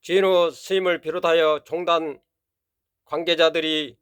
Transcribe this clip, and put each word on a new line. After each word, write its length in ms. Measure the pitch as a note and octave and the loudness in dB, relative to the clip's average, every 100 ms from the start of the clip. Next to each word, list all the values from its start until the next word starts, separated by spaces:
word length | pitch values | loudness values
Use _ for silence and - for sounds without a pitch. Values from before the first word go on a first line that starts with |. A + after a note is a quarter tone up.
진호 480 | - F#3 F#3+ F3+ E3+ | 0 0 2 2 2
스님을 500 | C3 - F#3+ F#3 E3 | -4 -4 -2 0 -2
비롯하여 640 | D#3 F3 F3+ E3 D#3 D3+ | -4 -2 0 2 2 0
종단 580 | - D#3+ F3 E3+ D#3+ C3+ _ _ _ _ _ _ _ _ _ | -4 -6 -2 -2 -2 -10 _ _ _ _ _ _ _ _ _
관계자들이 920 | D3 E3+ E3 D#3+ E3 D#3 D#3 D3 - | -6 -2 2 2 2 -2 -4 -6 -14